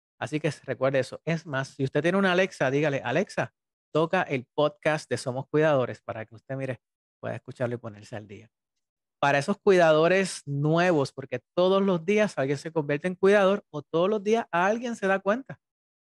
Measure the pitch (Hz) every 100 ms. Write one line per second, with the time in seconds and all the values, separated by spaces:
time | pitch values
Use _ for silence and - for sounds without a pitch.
0 | _ - 117 151 156 - - 120 131 135
1 | 123 - - 165 160 135 135 - 135 147
2 | 165 190 196 180 185 - 135 139 151 139
3 | 110 143 208 - 127 _ _ _ _ 151
4 | 165 185 165 139 120 - 147 - 156 151
5 | - 120 131 123 131 151 156 139 120 107
6 | - 110 107 110 - 135 131 120 _ _
7 | _ _ 113 113 - - 120 120 113 107
8 | 107 110 104 98 107 _ _ _ _ _
9 | _ _ 143 143 143 196 208 185 165 156
10 | 165 185 190 - - 143 151 165 180 160
11 | 131 - 135 123 - - 185 196 196 180
12 | 165 208 208 - 135 143 165 160 147 143
13 | 185 185 190 208 190 202 - 151 - 160
14 | 185 220 202 226 226 170 190 226 240 233
15 | 196 190 190 233 - - _ _ _ _
16 | _